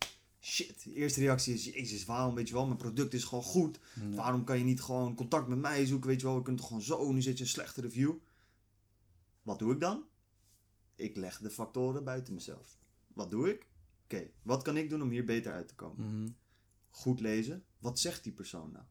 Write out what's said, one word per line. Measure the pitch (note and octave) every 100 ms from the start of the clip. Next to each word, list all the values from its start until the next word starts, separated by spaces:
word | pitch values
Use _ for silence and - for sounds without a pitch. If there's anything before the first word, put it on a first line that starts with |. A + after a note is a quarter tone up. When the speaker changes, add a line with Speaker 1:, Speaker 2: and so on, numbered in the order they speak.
| - - _ _
Speaker 1:
Shit, | - - F3 -
de | -
eerste | - D3 C3
reactie | C#3 C3 C3
is, | A#2
"Jezus, | A2 - A#2 G#2
waarom, | F#2 A#2+ B2+
weet | A#2+ A2+
je |
wel, | A#2+ C3+
mijn | A#2
product | A#2+ A2 C#3
is | B2+
gewoon | - B2
goed. | A#2+ F#3 D#3+ - - - G#2
Speaker 2:
Ja. | G2+
Speaker 1:
Waarom | A#2 B2+
kan | B2+ B2+
je |
niet | B2 B2+
gewoon | - B2+ B2
contact | A#2+ B2 D#3 B2+
met | B2+
mij | D3 C#3+ C3+
zoeken, | C3+ C3
weet | C3
je | C3
wel, | B2+
we |
kunnen | B2+ B2+
toch | -
gewoon | A2+
zo, | G#2+ D#3+ C#3+
nu | C3
zet | C3 B2+
je |
een | B2
slechte | - - -
review." | A#2+ A2 C#3+ E3 - _ _ _ _ _ _ _ _ _ _ _
Wat | - G2+
doe | A2
ik | C#3
dan? | E3+ A#3 D#4 _ _ _ _ _ _ _ _
Ik | - G#2+ G2+
leg | F#2 -
de | G#2+
factoren | - A2 B2+ B2+ C3+
buiten | C3 B2+ B2+
mezelf. | F#2 - - - - _ _ _
Wat | - F#2
doe | G#2 E3
ik? | A3 - - - _
Oké, | - G2+ D#2+ -
wat | G#2+ B2+
kan | C3 D3+
ik | D#3
doen | D3+
om | C3+
hier | A#2+
beter | A#2 A2+ A2
uit | F2+ -
te |
komen? | - E2+ G2 A2 G#2+
Speaker 2:
Mhm. | A2 - _ _ _ _ _
Speaker 1:
Goed | - B2+ B2+
lezen. | A2 A2 A2+ F3+ - _
Wat | B2 B2+
zegt | E3+ -
die | -
persoon | - G2 F2 D2+
nou? | - -